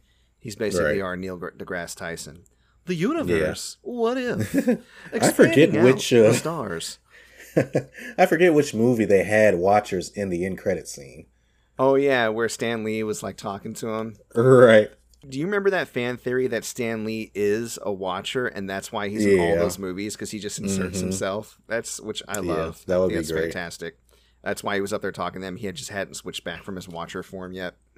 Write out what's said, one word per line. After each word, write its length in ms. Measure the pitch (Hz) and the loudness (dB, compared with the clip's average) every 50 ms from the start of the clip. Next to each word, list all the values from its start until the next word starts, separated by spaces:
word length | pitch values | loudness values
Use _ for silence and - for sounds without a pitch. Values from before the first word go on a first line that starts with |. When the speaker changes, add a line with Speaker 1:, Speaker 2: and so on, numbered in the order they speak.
| _ _ _ _ _ _ _ _ | _ _ _ _ _ _ _ _
Speaker 1:
He's 160 | - 113 101 | -16 -14 -8
basically 460 | - 110 104 95 87 80 76 - 98 | -6 -4 -2 0 0 0 0 0 -2
Speaker 2:
Right. 40 | 95 | -4
Speaker 1:
our 100 | 90 90 | -4 -6
Neil 200 | 90 92 92 92 | -8 -8 -10 -10
gr-, 120 | 87 90 - | -10 -12 -12
deGrasse 460 | - - 98 - 95 87 85 82 - | -12 -12 -12 -8 -8 -8 -8 -10 -12
Tyson. 480 | - 95 85 85 80 - 73 73 87 - _ _ _ _ _ _ _ _ | -12 -10 -10 -10 -10 -12 -14 -18 -20 -20 _ _ _ _ _ _ _ _
The 100 | - 185 | -8 -4
universe, 800 | 160 175 240 320 339 - 90 85 80 80 80 80 - - - - _ - | -2 -2 -2 -2 -2 -2 0 0 0 0 -2 -4 -6 -10 -12 -14 _ -14
Speaker 2:
Yeah. 80 | - | -10
Speaker 1:
what 260 | 247 240 226 226 254 | -4 -2 -2 0 0
if? 380 | 262 247 240 - 190 107 - - | -2 -2 -4 -2 -4 -4 -2 -2
Speaker 2:
<laughs> 120 | 277 - | 0 0
I 100 | 240 220 - - _ - - - - - | 2 0 0 -4 _ -20 -20 -12 -8 -2
Speaker 1:
Expanding 160 | 233 - - - | 2 2 4 6
Speaker 2:
forget 420 | - 226 - - 135 160 - 160 | 6 6 6 8 6 6 6 6
Speaker 1:
out 80 | - 117 | 6 6
Speaker 2:
which, 260 | 127 131 131 - - | 6 6 4 2 4
Speaker 1:
the 200 | 131 117 107 110 | 6 8 8 8
Speaker 2:
uh, 40 | 120 | 6
Speaker 1:
stars. 640 | 127 - 156 170 156 117 101 85 82 - - - - _ _ - - - _ _ - - - - | 4 0 -4 -4 -6 -6 -6 -8 -8 -8 -10 -12 -16 _ _ -20 -20 -20 _ _ -20 -18 -2 0
Speaker 2:
<laughs> 640 | 156 - - - - - - - - - 247 - | 0 0 2 0 -4 -4 -6 -10 -18 -16 -4 2
I 80 | - 180 | 2 4
forget 260 | 190 180 156 180 180 156 | 4 4 6 6 6 6
which 200 | 151 143 - - | 4 4 2 2
movie 320 | 107 113 123 123 110 104 | 2 2 4 4 4 4
they 180 | 92 101 95 82 | 4 4 4 4
had 320 | 98 107 107 107 104 92 | 4 4 6 6 6 6
Watchers 520 | 87 87 98 104 104 104 - 98 90 85 - | 4 4 4 4 4 2 0 -4 -4 -4 -6
in 180 | - 107 101 95 | -6 -6 -4 -4
the 160 | 90 85 90 | -2 -2 -4
end 120 | 95 92 | -4 -6
credit 300 | - - 101 92 80 - | -4 -4 -4 -4 -4 -6
scene. 380 | - - 71 69 65 62 76 - _ _ _ _ _ _ _ _ _ _ | -10 -16 -16 -16 -18 -18 -20 -20 _ _ _ _ _ _ _ _ _ _
Speaker 1:
Oh, 180 | - 131 135 139 | -2 0 2 2
yeah, 340 | 135 139 143 135 123 117 110 | 2 2 2 2 2 2 0
where 180 | 107 113 117 110 | 0 -2 -2 -4
Stan 340 | - - 120 117 117 113 107 | -4 -4 -4 -4 -4 -4 -4
Lee 200 | 110 110 110 110 | -4 -4 -4 -4
was, 180 | 107 101 - 107 | -6 -6 -6 -8
like, 120 | 101 95 | -10 -10
talking 380 | - - 107 98 101 - 113 110 | -10 -10 -10 -10 -10 -10 -12 -12
to 140 | - 127 113 110 | -10 -8 -8 -6
him. 200 | 110 110 113 110 - _ _ - | -6 -8 -10 -12 -16 _ _ 0
Speaker 2:
Right. 540 | 117 117 131 131 123 123 117 113 107 107 - - _ _ _ _ _ - | 4 6 8 10 12 12 12 10 10 8 4 0 _ _ _ _ _ -16
Speaker 1:
Do 120 | 139 131 135 | -10 -8 -6
you 60 | 160 | -4
remember 260 | 190 208 202 196 196 | -2 -2 0 0 2
that 160 | 196 175 143 | 0 0 -2
fan 300 | - - 131 120 123 127 | -4 -4 -4 -4 -4 -6
theory 280 | 113 - 123 123 131 127 | -6 -4 -4 -2 -2 -2
that 160 | 120 117 107 95 | -2 -2 -4 -6
Stan 400 | - - - 120 113 113 110 107 | -8 -8 -6 -6 -4 -4 -6 -6
Lee 280 | 110 110 110 107 - - | -6 -6 -8 -8 -8 -4
is 460 | 95 104 101 104 113 117 113 - - | -2 0 0 0 0 -2 -6 -10 -8
a 100 | - 98 | -8 -6
Watcher 540 | 104 92 95 92 90 95 98 - - 131 123 | -6 -6 -4 -6 -6 -6 -6 -6 -4 -4 -4
and 220 | 117 - 98 98 95 | -4 -6 -6 -6 -6
that's 220 | 95 95 - - | -6 -6 -8 -8
why 180 | - 107 104 98 | -8 -6 -6 -4
he's 160 | 104 107 104 | -2 0 2
in 140 | 101 98 92 | 4 4 4
all 100 | 87 85 | 4 2
Speaker 2:
Yeah. 60 | 82 85 | 2 2
Speaker 1:
those 200 | 85 87 90 92 | 0 0 -2 -4
movies, 360 | 98 92 90 95 101 107 - | -8 -8 -6 -6 -8 -8 -8
'cause 140 | - 107 95 | -10 -10 -10
he 60 | - 107 | -8 -8
just 200 | 95 101 - - | -8 -10 -8 -8
inserts 380 | - 98 98 95 92 92 95 | -6 -6 -4 -4 -4 -4 -4
Speaker 2:
Mm-hmm. 100 | 95 92 | -6 -6
Speaker 1:
himself? 500 | 92 95 95 107 95 95 107 - - _ _ _ | -4 -4 -4 -4 -4 -4 -6 -8 -12 _ _ _
That's, 320 | - 110 117 - - - - | -8 -6 -6 -6 -8 -12 -12
which 220 | 101 107 107 - - | -10 -10 -10 -10 -10
I 80 | - 98 104 | -8 -6 -6
Speaker 2:
Yeah, 140 | 92 85 82 | -4 -4 -4
Speaker 1:
love. 300 | 82 80 82 82 - - | -4 -6 -8 -10 -10 -6
Speaker 2:
that 120 | - 90 90 | -2 0 0
would 60 | 92 | 0
Speaker 1:
I 20 | |
think 20 | - | 0
Speaker 2:
be 60 | 107 | 0
Speaker 1:
that's 160 | - 80 78 | -4 -4 -4
Speaker 2:
great. 220 | 80 80 82 82 85 | -4 -4 -4 -4 -6
Speaker 1:
fantastic. 440 | 92 87 82 - - 85 82 - _ _ _ _ _ _ _ _ _ - | -8 -10 -12 -12 -12 -14 -14 -14 _ _ _ _ _ _ _ _ _ -10
That's 200 | 98 101 - - | -8 -8 -6 -6
why 120 | 107 101 | -4 -2
he 60 | 98 | -2
was 120 | 98 98 107 | -2 -4 -4
up 80 | 98 | -6
there 100 | - 98 | -6 -6
talking 300 | 90 - 90 87 - 92 | -6 -6 -6 -6 -8 -8
to 40 | 95 | -10
them. 120 | 95 90 | -10 -10
He 80 | 92 104 | -10 -10
had 100 | 98 90 | -10 -10
just 140 | 135 - - | -10 -12 -10
hadn't 240 | 104 98 95 - 71 | -8 -8 -10 -10 -12
switched 300 | - - 90 - - - | -14 -14 -12 -12 -12 -10
back 200 | 90 82 82 - | -12 -12 -12 -12
from 120 | 101 98 | -12 -12
his 120 | 92 80 | -12 -12
Watcher 360 | 90 85 82 85 85 - 92 90 | -12 -12 -12 -10 -10 -10 -12 -12
form 280 | - 95 92 92 90 92 | -12 -14 -14 -14 -12 -10
yet. 220 | 92 92 90 - _ _ _ _ | -10 -10 -10 -12 _ _ _ _